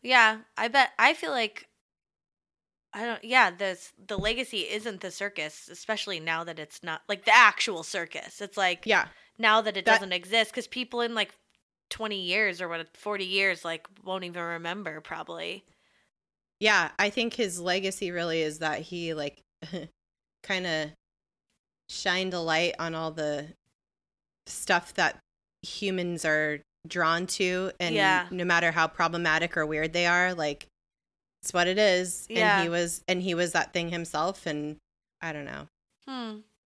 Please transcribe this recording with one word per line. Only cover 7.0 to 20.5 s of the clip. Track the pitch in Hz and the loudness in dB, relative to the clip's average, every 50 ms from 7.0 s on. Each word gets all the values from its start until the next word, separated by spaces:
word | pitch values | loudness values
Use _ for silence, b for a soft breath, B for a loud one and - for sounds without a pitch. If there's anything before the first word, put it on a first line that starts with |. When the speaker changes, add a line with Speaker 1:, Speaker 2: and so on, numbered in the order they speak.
| _ | _
Speaker 1:
like, | - 202 196 - | -6 -6 0 4
the | 208 214 | 8 10
actual | 240 240 208 - - - 240 196 165 165 | 10 10 10 8 4 -2 -2 -2 -6 -8
circus. | - - 190 170 160 - 160 - - - - | -6 -6 -6 -6 -6 -10 -14 -14 -14 -14 -14
It's | 202 196 - | -14 -8 -2
like, | 208 190 180 180 175 - | 0 0 0 0 -2 0
Speaker 2:
Yeah. | 220 208 185 - - b b b b b - | 2 4 4 2 0 b b b b b 2
Speaker 1:
now | 233 220 214 226 | 4 4 4 4
that | 214 214 190 | 4 0 -4
it | 196 180 | 0 4
Speaker 2:
That | 226 220 | 4 4
Speaker 1:
doesn't | 214 196 190 180 | 4 4 -2 -4
exist, | 180 175 185 214 233 220 - - | -6 -4 0 2 2 2 0 -4
'cause | 247 226 | -10 -10
people | - - 254 247 240 - 240 | -8 -8 -8 -8 -6 -4 -4
in, | 233 233 233 | -4 -2 -2
like, | 220 202 - - _ _ _ _ _ _ _ _ _ _ _ | -4 -4 -4 -6 _ _ _ _ _ _ _ _ _ _ _
twenty | - - 220 214 208 196 | -10 -8 -6 -6 -6 -6
years | 180 175 180 214 220 196 175 170 | -4 -2 0 0 0 0 -2 -6
or | 185 | -8
what, | 170 170 165 160 - _ | -6 -6 -8 -8 -12 _
forty | - - 208 208 196 190 | -12 -8 -6 -6 -6 -6
years, | 185 190 196 196 196 180 165 - | -2 0 2 2 2 0 -2 -6
like, | 170 165 160 - - _ _ - | -8 -8 -8 -10 -20 _ _ -10
won't | 185 185 190 185 | -8 -8 -6 -6
even | 175 170 180 170 | -8 -8 -8 -6
remember, | 170 170 165 170 170 180 208 202 165 156 156 | -6 -6 -6 -6 -8 -8 -6 -8 -10 -10 -12
probably. | 160 - 170 160 165 170 170 165 165 170 180 196 _ _ _ _ _ _ _ _ _ _ _ _ _ _ _ _ _ _ _ _ | -12 -12 -12 -12 -10 -12 -10 -10 -8 -10 -10 -12 _ _ _ _ _ _ _ _ _ _ _ _ _ _ _ _ _ _ _ _
Speaker 2:
Yeah, | 208 214 208 190 170 151 - - | 4 4 6 6 4 2 0 0
I | 196 208 | 0 0
think | 208 254 226 233 - | 2 0 -2 -2 0
his | - 226 190 170 175 | -2 -2 -2 -2 -4
legacy | 175 180 180 196 190 190 190 - - 175 | 0 0 0 0 0 -2 -4 -4 -6 -6
really | 175 170 170 170 160 165 | -4 -4 -2 0 0 0
is | 156 156 151 156 | 0 -2 -2 -4
that | 165 156 151 - | -4 -4 -4 -4
he, | 160 - 180 175 170 165 160 | -8 -10 -10 -8 -6 -6 -6
like, | 151 147 143 - _ _ _ _ _ | -6 -6 -8 -10 _ _ _ _ _
<laughs> | - 151 196 180 180 - _ _ _ _ _ _ _ _ _ _ - | -14 -10 -10 -10 -10 -12 _ _ _ _ _ _ _ _ _ _ -6
kinda | - | -4